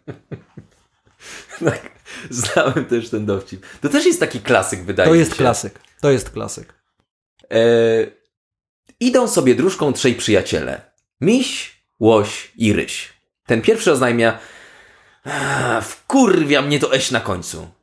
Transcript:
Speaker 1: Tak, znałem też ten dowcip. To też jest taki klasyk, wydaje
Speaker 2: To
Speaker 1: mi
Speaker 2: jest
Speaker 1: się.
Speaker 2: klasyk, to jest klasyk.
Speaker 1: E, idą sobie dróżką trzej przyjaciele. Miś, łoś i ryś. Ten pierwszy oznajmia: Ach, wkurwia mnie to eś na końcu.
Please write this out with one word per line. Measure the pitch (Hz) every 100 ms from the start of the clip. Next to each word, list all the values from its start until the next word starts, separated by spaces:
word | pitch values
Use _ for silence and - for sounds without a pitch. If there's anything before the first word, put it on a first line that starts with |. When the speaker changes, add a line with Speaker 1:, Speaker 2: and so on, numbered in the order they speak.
| - - - - _ - - _ _ _ _ _ - - - -
Speaker 1:
Tak, | 160 - - _ - - -
znałem | 123 - 170 135 139
też | - 117 113
ten | 110 104
dowcip. | 98 - 95 - -
To | 143
też | 285 359
jest | 330
taki | - 117
klasyk, | - 110 - 98
wydaje | 87 95 92
Speaker 2:
To |
Speaker 1:
mi | 165
Speaker 2:
jest | 160
Speaker 1:
się. | -
Speaker 2:
klasyk, | 127 110 98 - _ _
to | 147
jest | 127 -
klasyk. | - 107 - - _ _ _ _ _ _ _ -
Speaker 1:
E, | 110 117 117 113 113 107 - _ _ _ _ _ _ _ -
idą | 247 254 226
sobie | - 127
dróżką | 117 190 - 147
trzej | 123 131
przyjaciele. | 117 - 98 - 80 65 - - _ _ -
Miś, | 156 254 247 - - _ _ -
łoś | 113 110 104 - - -
i | 113
ryś. | 104 - - - _ _ _ -
Ten | 113
pierwszy | 151 220 -
oznajmia: | 135 123 117 113 107 - - - - - _ _ _
Ach, | - - 139 135 127 117
wkurwia | - - - 269 233 175 143 143
mnie | 143 139
to | 139
eś | 131 -
na | 113
końcu. | 107 90 - 82 82 _